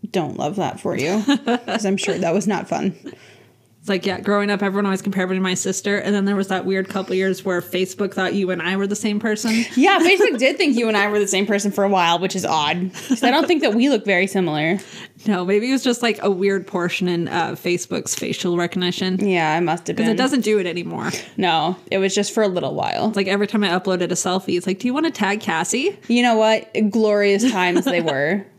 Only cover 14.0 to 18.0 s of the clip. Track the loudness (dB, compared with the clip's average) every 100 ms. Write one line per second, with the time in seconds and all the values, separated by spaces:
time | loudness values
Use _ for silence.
14 | 2 2 2 0 0 0 0 -2 -4 -18
15 | -20 -8 -2 -2 2 0 2 0 2 0
16 | 0 0 0 2 2 0 -2 -4 -2 -2
17 | -2 0 -2 -2 -4 -4 -4 -4 -4 -6